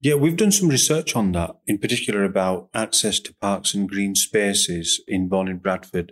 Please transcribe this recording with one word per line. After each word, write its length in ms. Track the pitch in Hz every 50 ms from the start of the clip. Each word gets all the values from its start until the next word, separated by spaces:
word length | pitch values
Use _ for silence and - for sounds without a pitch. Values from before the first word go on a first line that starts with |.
Yeah, 120 | 127 143 151
we've 220 | 143 139 165 165
done 140 | 175 214 202
some 200 | 196 202 185 165
research 440 | 139 120 - - 151 160 151 - -
on 180 | 127 107 95
that, 240 | 87 85 85 82 - - _
in 100 | - 104
particular 480 | 101 - 123 123 117 - - 107 101 98
about 460 | 95 95 101 92 92 92 87 - -
access 480 | - 113 110 107 - - - 107 95 -
to 140 | - - -
parks 400 | _ - 101 98 92 - - -
and 120 | 101 98
green 280 | 92 95 98 101 98 98
spaces 880 | 95 - - - 107 104 101 98 95 - - 87 85 82 - - - -
in 220 | - 101 95 92 90
Born 180 | 95 95 95
in 120 | 92 92 90
Bradford. 520 | - 98 92 92 - - - 90 85 -